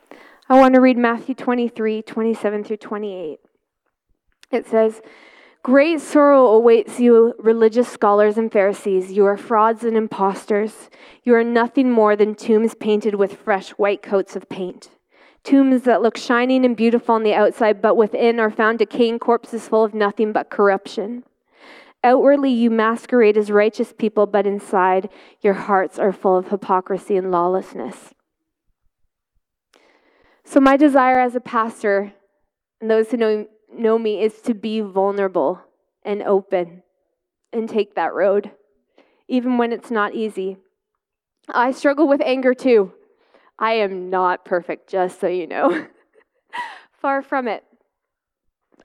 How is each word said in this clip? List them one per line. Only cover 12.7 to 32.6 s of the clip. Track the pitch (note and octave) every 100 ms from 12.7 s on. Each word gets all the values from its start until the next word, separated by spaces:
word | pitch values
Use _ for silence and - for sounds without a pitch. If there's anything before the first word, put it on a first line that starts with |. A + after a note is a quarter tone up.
| -
painted | G#3+ G#3+ G#3+ G3+
with | G3 -
fresh | - G3 F#3
white | - G3+ G#3
coats | - G3+ F#3+ G3
of | -
paint. | - F#3 - - _ _ _ _ _ -
Tombs | C#4 C4+ B3+
that | B3 G#3+
look | G#3 -
shining | - A#3+ B3+ C4 B3+
and | A3+
beautiful | A3+ A#3 - A3+
on |
the | A3 F#3
outside, | G#3 F#3 A3 G3+
but | G#3+ G3+
within | G#3 - A#3 A#3
are | A3
found | G#3+ G#3+ A#3
decaying | G#3+ - A#3 A#3
corpses | - A#3 - A3+ -
full | A3 A3
of | G#3+
nothing | G#3 G3+ G#3+
but | G#3+ -
corruption. | - G3+ F#3+ - - G3+ A#3+ - _ _ _ - - - _
Outwardly, | B3 B3 C4 C#4+ C4+
you | A#3+ A#3
masquerade | A3+ A3 A3+ - B3 G#3+ G#3+
as | G#3
righteous | G#3 G#3+ - A#3
people, | - G#3+ G#3 G3+
but | G3+ G3+
inside, | G3+ - G#3 F#3 F#3 G3 - - _
your | G#3+ G3
hearts | - G3 E3+ -
are | G#3
full | F#3 G3+ F#3
of | F#3
hypocrisy | G3+ - F#3+ F3+ F#3+ - G3+
and | F#3
lawlessness." | F3+ F3 F#3 F#3+ - A#2+ F#3+ - _ _ _ _ _ _ _ _ _ _ _ _ _ _ _ _ _ _ _ _ _ _ _ _
So | -
my | C4+ C4+
desire | D4+ C4+ B3+ B3+
as | B3 A#3+
a |
pastor, | A#3+ B3 A3+ A3+ G#3+ G3 G3+ - _ _ _ _